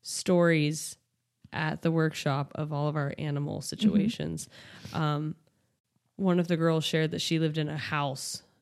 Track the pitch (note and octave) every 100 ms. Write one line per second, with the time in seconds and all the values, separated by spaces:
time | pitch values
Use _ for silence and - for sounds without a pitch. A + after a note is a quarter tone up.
0 | - - - F3+ E3+ D#3+ D3 D#3 - -
1 | _ _ _ _ - - D#3 D#3 E3 E3
2 | D#3 D3+ - C3+ C#3 - D3+ D3 D3+ D3+
3 | C#3 - D3+ C#3+ C#3+ - C#3+ - G#3+ G#3+
4 | G3+ A#3+ D#2+ D#3+ - - - - - -
5 | D#3 D3 D#3 D#3 _ _ _ _ _ _
6 | _ - F#3+ F3 E3+ E3+ E3 D#3+ D#3 D#3+
7 | D#3 E3 - E3 D#3+ D#3 D3+ D3+ - D3+
8 | C#3+ C3+ - - _ _